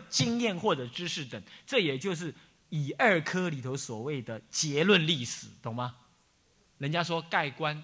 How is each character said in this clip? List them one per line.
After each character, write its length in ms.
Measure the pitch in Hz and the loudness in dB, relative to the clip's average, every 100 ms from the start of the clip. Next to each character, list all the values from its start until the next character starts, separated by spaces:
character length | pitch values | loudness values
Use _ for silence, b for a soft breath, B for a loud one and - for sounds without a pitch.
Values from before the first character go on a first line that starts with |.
| - | -2
经 280 | - 233 240 | 0 2 2
验 200 | 233 175 | 0 2
或 180 | 208 143 | 2 2
者 100 | 120 | -2
知 200 | 175 170 | -6 -6
识 160 | 165 | -6
等， 180 | 127 110 - B B | -6 -10 -12 B B
这 120 | 269 | 2
也 200 | 160 131 | 2 0
就 160 | 196 | -2
是 200 | 165 165 - b b - | -2 -4 -8 b b -6
乙 240 | 156 139 | -2 -2
二 260 | - 240 170 | 4 4 4
科 260 | - 185 180 | 2 0 0
里 140 | 139 | -2
头 120 | 127 | -4
所 280 | 131 - 110 | -6 -6 -6
谓 180 | 135 143 | -4 -4
的 180 | 117 110 - | -6 -8 -6
结 340 | - 156 143 | -4 0 4
论 220 | 185 185 156 | 6 6 4
历 180 | 147 | 0
史， 220 | 117 - - - | -2 -8 -14 -10
懂 120 | 117 | -6
吗？ 220 | 120 123 - _ _ _ _ _ _ _ - | -4 -6 -8 _ _ _ _ _ _ _ -8
人 160 | 143 | -2
家 100 | 170 | 0
说 200 | 170 165 | 0 -2
盖 260 | 165 190 143 | 0 0 0
棺 340 | 123 151 151 | -2 -2 -4